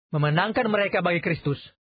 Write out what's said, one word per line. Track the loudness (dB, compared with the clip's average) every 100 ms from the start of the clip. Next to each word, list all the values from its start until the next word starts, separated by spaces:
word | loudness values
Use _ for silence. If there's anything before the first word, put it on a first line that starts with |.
| -6
memenangkan | 0 2 2 0 0 0
mereka | 0 0 0
bagi | 0 0
Kristus, | -2 -2 -4 -4 -8 _